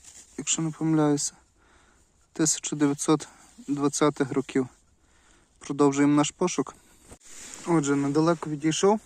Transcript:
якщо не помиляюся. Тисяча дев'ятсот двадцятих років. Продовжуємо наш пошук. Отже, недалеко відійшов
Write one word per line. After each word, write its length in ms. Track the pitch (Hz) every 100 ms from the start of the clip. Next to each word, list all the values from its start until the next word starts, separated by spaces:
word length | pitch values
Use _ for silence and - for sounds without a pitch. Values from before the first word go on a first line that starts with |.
| - - - -
якщо 240 | 147 -
не 100 | 165
помиляюся. 600 | 151 160 156 151 143 - - _ _ _ _ _ _ _ _ _
Тисяча 420 | - 156 - - 151
дев'ятсот 520 | 147 143 - 151 - - - - 240
двадцятих 640 | 143 143 - 151 - 135
років. 360 | 139 131 135 127 - _ _ _ _ _ _ _ _
Продовжуємо 540 | - 143 143 139 143
наш 180 | 147 143
пошук. 440 | - 180 - 135 - _ _ - - - - - - -
Отже, 300 | 170 143 143
недалеко 540 | 143 143 165 170 -
відійшов 500 | 151 156 156 196 214